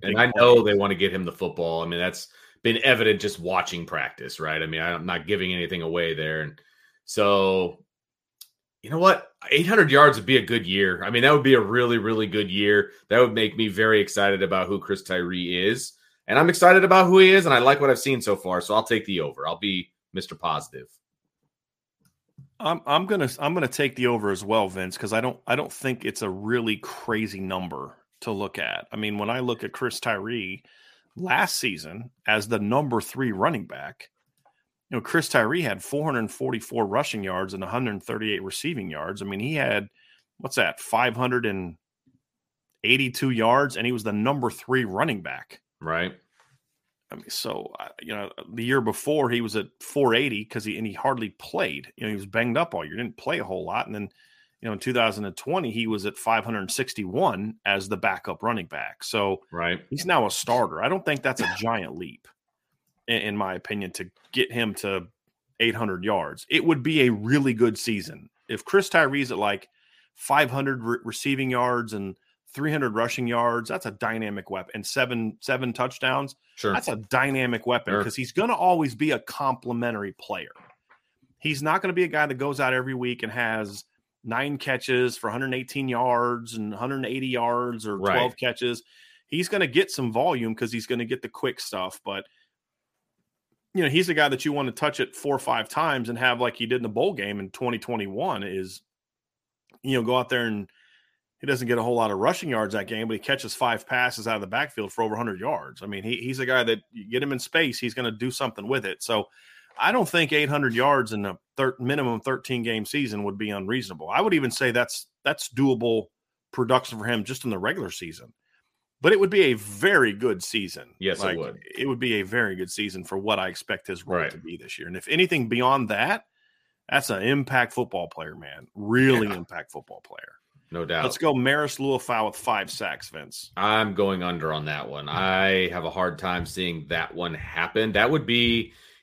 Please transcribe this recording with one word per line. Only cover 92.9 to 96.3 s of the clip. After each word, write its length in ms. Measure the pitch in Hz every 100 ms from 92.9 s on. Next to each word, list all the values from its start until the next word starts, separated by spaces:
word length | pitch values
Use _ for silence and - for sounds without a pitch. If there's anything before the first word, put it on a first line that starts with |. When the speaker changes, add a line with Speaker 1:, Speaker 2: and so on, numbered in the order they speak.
| _ _ _ _ _ _ _ _
Speaker 2:
you 100 | 190
know, 60 | 147
he's 200 | 160 180
the 60 |
guy 140 | 156 143
that 160 | 131
you 80 | 151
wanna 200 | 143 131
touch 280 | - 147 143
it 160 | - -
four 180 | 143
or 40 | 135
five 320 | 131 120 110
times 400 | 151 160 135 117
and 80 | 117
have, 200 | 127